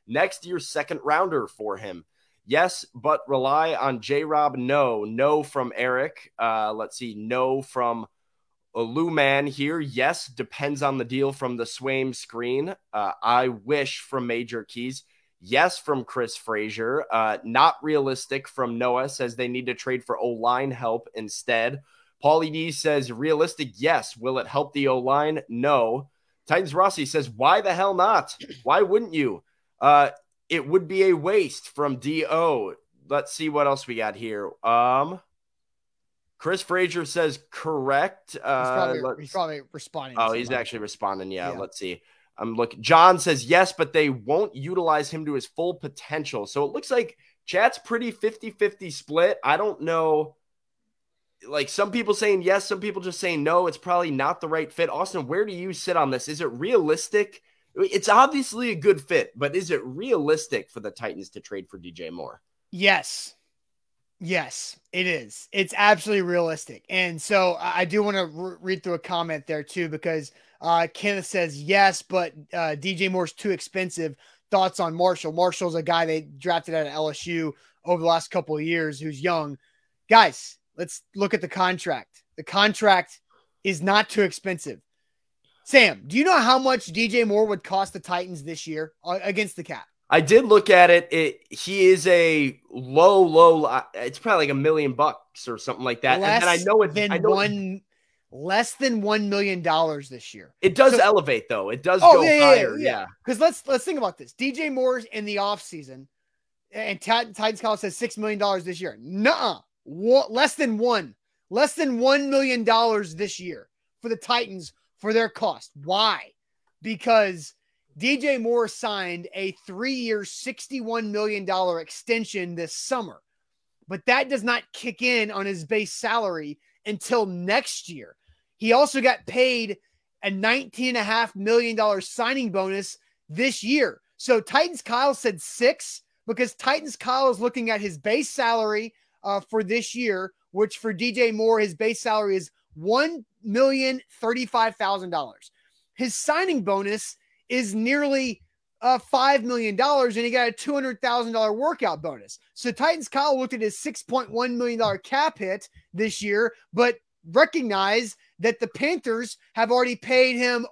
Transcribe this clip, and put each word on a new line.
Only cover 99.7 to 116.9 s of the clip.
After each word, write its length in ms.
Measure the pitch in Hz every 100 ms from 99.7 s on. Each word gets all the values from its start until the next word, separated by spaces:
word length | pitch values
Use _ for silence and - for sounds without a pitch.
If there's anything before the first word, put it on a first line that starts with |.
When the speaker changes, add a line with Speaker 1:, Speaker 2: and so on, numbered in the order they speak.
| 160 165 151 135
Speaker 2:
this 240 | 127 -
year. 220 | 107 85 _
Speaker 1:
It 120 | 190
does 200 | 160 269
Speaker 2:
So 80 | -
Speaker 1:
elevate, 480 | 196 208 143 120 -
though. 180 | 110 98
It 140 | 123
does 180 | 151 185
Speaker 2:
Oh, 120 | 339
Speaker 1:
go 80 | -
Speaker 2:
yeah, 160 | 330 302
yeah, 60 |
Speaker 1:
higher. 340 | 285 254 - 285
Speaker 2:
yeah. 120 | 302 226
Speaker 1:
Yeah. 60 | - - -
Speaker 2:
'Cause 120 | 233
let's, 280 | 320 - -
let's 180 | 262
think 140 | 262 311
about 180 | 214 -
this. 160 | 123
D 200 | - 262
J 180 | 262 311
Moore's 340 | 262 254 254
in 220 | 226 220 208
the 100 | 202
offseason, 720 | 202 208 - 165 135 131 135 _ _ _ _ _ _
and 280 | 208 220 196
Ti-, 360 | - 226 233
Titans 260 | 202 220 220
College 200 | 226 214
says 160 | 202 -
six 200 | 240 -
million 220 | 214 208
dollars 260 | 202 196
this 160 | 175 175
year. 160 | 180 107
Nuh-uh. 600 | 123 185 226 320 220 139 - _
Wa-, 420 | - 156 208 262 -
less 240 | 220 285
than 240 | - 277 214
one. 380 | 240 226 151 - _ _ _
Less 240 | 202 285
than 240 | - 302 240
one 320 | 254 277 277
million 340 | 277 269 247
dollars 500 | 226 226 233 220 190
this 240 | 160 202 -
year 300 | 180 139 - _ _ _
for 80 | 233
the 80 | 226
Titans 560 | - 240 233 190 156 - _ _
for 140 | 202
their 160 | 220 226
cost. 420 | 226 220 131 - -
Why? 500 | 143 190 220 185 - _ _ _ _ _
Because 720 | 214